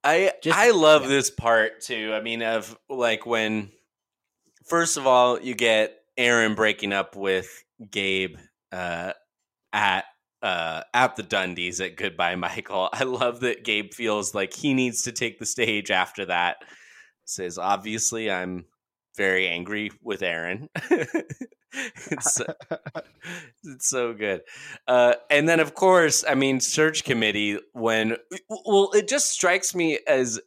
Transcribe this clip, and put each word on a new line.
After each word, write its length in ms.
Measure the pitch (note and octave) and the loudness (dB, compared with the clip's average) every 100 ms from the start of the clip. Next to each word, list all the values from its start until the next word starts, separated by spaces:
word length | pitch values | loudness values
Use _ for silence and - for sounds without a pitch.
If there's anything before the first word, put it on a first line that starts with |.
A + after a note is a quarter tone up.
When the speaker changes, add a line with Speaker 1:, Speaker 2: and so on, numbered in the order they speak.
Speaker 1:
I, 280 | C#3+ E3 F#3+ - | 4 4 2 0
Speaker 2:
Just 160 | D#3 E3+ | 0 6
Speaker 1:
I 140 | A#3 | 6
love 320 | G3+ D#3 D#3 | 8 8 8
Speaker 2:
yeah. 40 | C3 | 6
Speaker 1:
this 200 | C#3 C3+ | 0 0
part 520 | - A#2 A2+ A2 - | -2 2 4 2 -2
too. 320 | - A#2 G#2+ | -8 -6 -4
I 80 | A2 | -4
mean, 200 | A2+ A#2 | -4 -4
of, 360 | A2+ A2+ G#2+ A2+ _ | -2 -2 -4 -18 _
like, 360 | C3 A#2+ A2 A#2 | -2 0 0 -2
when, 440 | A#2 A2 A2 G2+ _ _ _ _ _ _ _ _ _ - | 0 0 -2 -6 _ _ _ _ _ _ _ _ _ -2
first 300 | E3+ E3 D3 | 0 0 0
of 100 | C3+ | 4
all, 340 | B2+ B2 A#2+ | 6 6 2
you 140 | B2+ A2+ | -4 -2
get 440 | A#2 A2 G#2+ - _ - | 2 4 2 -4 _ -2
Aaron 380 | A#2+ A#2 A2 G#2 | 2 4 2 2
breaking 380 | G#2+ G#2 G2+ | 0 0 -2
up 220 | G2 F#2+ G2 | -2 -4 -4
with 480 | G2 F#2+ F#2 - _ _ G#2 | -2 -2 -4 -18 _ _ -10
Gabe, 460 | G#2+ G2 F#2+ F#2+ D#2+ - _ _ | -6 -2 -2 -4 -10 -20 _ _
uh, 400 | F#2 F2 E2+ F2+ - _ _ _ _ _ | -10 -8 -6 -8 -12 _ _ _ _ _
at, 320 | G#2 G2+ F#2+ - _ _ _ | 0 0 0 -4 _ _ _
uh, 420 | G#2 F2 E2 D#2+ - | -4 -4 -4 -8 -4
at 240 | A#2+ B2+ - | 0 0 0
the 60 | |
Dundies 580 | G2 G2+ F#2 F2 F2+ E2+ G2 | -4 -2 -2 -4 -6 -6 -8
at 120 | F#2 | -6
Goodbye 380 | G#2 E2 F2 F2+ | -8 -2 -2 -2
Michael. 520 | E2+ A2+ - G2 F#2 | -6 -8 -6 -4 -4
I 100 | - | -2
love 380 | C3 B2 B2 A#2 | -4 -2 -4 -2
that 240 | B2 - - | -4 -4 -4
Gabe 280 | G#2+ G2+ | -4 -4
feels 400 | - A2+ G#2 F#2+ | -6 -2 -2 -4
like 200 | G#2 F#2+ | -4 -6
he 200 | - D3 | -4 -2
needs 280 | C3 B2+ A2+ | 0 0 -4
to 80 | B2 | -8
take 260 | A#2 A#2+ - | -6 -8 -6
the 80 | G#2+ | -10
stage 460 | - A2+ G#2 G2 | -4 -2 -2 0
after 340 | F#2 F#2 - F#2 | 0 -2 -6 -4
that. 360 | F2 F2 - - - - - _ _ - | -2 -2 -4 -16 -20 -20 -20 _ _ -14
Says, 320 | - F2+ F2 | -10 -8 -6
"Obviously, 760 | F#2 G2+ G#2 A2 - A2+ A2 | -2 -2 -4 -6 -4 -4 -4
I'm 340 | F#2 F2+ F2+ F2+ _ _ _ _ - | -4 -4 -8 -12 _ _ _ _ -4
very 300 | G2 F#2+ F#2 | 0 0 0
angry 420 | E2+ F2+ G#2 G#2 - | -4 -6 -8 -8 -10
with 220 | A#2 G2 | -10 -4
Aaron." 460 | F#2 E2 E2+ G2 D#3 | -4 -4 -6 -8 -10
<laughs> 160 | - - E4 D#3 E4 - - B3+ _ _ | -14 -2 -2 0 -6 -8 -14 -16 _ _
It's 600 | C4+ A#3+ - - D3+ - | -12 -12 -14 -10 -4 -2
so, 120 | - - - - - - D#3+ - _ E3+ F3 C#3+ _ | -2 -6 -10 -10 -12 -10 -16 -16 _ -14 -14 -16 _
it's 240 | E3+ B2+ - | -20 -6 -4
so 260 | C3 A#2+ | -2 -4
good. 280 | G#2+ G#2 F#2 - - - - - | -4 -4 -4 -8 -20 -20 -10 2
Uh, 260 | B2 B2 A#2+ - | 6 6 4 2
and 180 | D3 D#3 | 2 4
then, 120 | E3 | 2
of 160 | D3+ - | 2 2
course, 480 | F#3+ F#3 D#3+ C#3 - | 6 6 4 2 0
I 80 | C3+ | 2
mean, 240 | C3+ C3 | 2 0
search 440 | - - D#3 D#3 | -2 0 0 0
committee, 560 | - A#2+ G#2+ G#2 G#2 G2+ - | -2 0 0 0 -2 -4 -8
when, 360 | A#2+ A2+ A2 A2 A#2 _ F#3+ _ | -4 0 2 0 -4 _ -18 _
w-, 140 | A3 - | -12 2
well, 260 | G3 G3 | 4 4
it 140 | G#3 G3+ | 2 2
just 220 | C4+ - | -2 -2
strikes 460 | - F3+ F#3 - F3+ | 0 0 2 -2 0
me 240 | E3 D3+ - | 0 0 0
as 320 | C3+ B2+ A2 | 2 0 -4